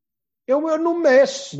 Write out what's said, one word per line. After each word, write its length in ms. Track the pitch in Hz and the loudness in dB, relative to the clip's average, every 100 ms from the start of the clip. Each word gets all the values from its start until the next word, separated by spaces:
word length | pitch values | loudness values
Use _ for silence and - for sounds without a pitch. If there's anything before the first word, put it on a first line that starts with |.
| _ _ _ _ - | _ _ _ _ -4
Eu, 220 | 285 320 | -4 -2
eu 100 | 311 | -2
não 200 | 339 339 | -2 0
mexe, 580 | 320 254 269 - - 147 | 4 4 2 -2 -12 -6